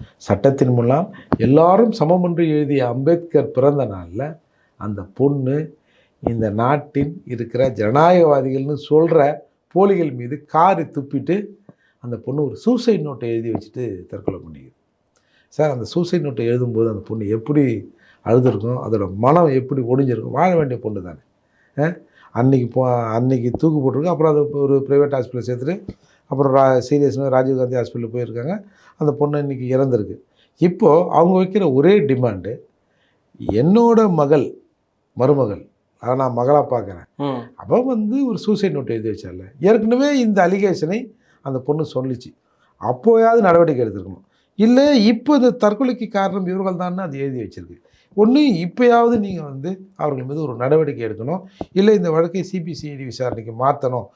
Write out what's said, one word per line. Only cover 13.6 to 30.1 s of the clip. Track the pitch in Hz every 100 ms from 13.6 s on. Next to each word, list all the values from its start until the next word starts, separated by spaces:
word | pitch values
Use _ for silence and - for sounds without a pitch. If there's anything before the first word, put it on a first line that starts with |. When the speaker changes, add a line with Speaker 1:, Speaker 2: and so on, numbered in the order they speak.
| - 127 120 92 82
Speaker 1:
தற்கொலை | 101 95 92
பண்ணிக்குது. | 82 73 65 _ _ _ _ _ _ _ _
சார், | - 151
அந்த | 127
சூசைட் | 107 170 170 180 147
நோட்டை | 123 117
எழுதும்போது | 123 123 110 113
அந்த | 104 -
பொண்ணு | 113 101
எப்படி | 113 113 151 135 107 - _ _ _
அழுதுருக்கும், | - 120 127 107 113 123
அதோட | - 107 95
மனம் | 98 123 165 165
எப்படி | 131 123 135
ஒடிஞ்சிருக்கும்? | 117 127 135 113 123 123
வாழ | 185 170
வேண்டிய | 143 123
பொண்ணு | 110 101
தானே. | 87 76 _ _ _ _ _ -
ஆ? | 156 180 _ _ _
அன்னைக்கு | 113 127 135 117
போ-, | 117 127 120 117
அன்னைக்கு | 110 127 131 117
தூக்கு | - 160 151
போட்டிருக்கு. | 135 131 170
அப்புறம் | 160 156
அது | 151 143
ஒரு | 143 139 139 135
பிரைவேட் | 143 143
ஹாஸ்பிட்டல் | 139 120 123 113
சேர்த்துட்டு | 120 135 196 - - _ _ -
அப்புறம் | 135 139
ரா-, | 131 135 127 123
சீரியஸ்னு | 147 143 120 139
ராஜீவ்காந்தி | 127 131 131 127 127
ஹாஸ்பிட்டல் | 113 120 117
போயிருக்காங்க. | 120 117 113 135 208 - _ _ -
அந்த | 151
பொண்ணு | 143 147 147
இன்னைக்கு | 143 127 123
இறந்துருக்கு. | 131 135 117 95